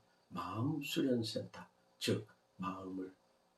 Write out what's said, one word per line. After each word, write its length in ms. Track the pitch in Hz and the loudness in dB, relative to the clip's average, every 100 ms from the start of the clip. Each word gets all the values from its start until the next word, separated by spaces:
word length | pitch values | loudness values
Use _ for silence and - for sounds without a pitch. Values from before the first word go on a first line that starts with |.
| _ _ - | _ _ -12
마음 540 | - - 110 139 156 | -8 -4 0 2 2
수련센터, 800 | - 170 139 120 113 - - - - _ _ - | 0 2 4 4 2 -2 -6 -10 -16 _ _ -4
즉 280 | - 110 - - _ - | 0 0 0 -18 _ -8
마음을 560 | 180 95 95 95 92 - _ _ _ | -6 -4 -6 -6 -6 -10 _ _ _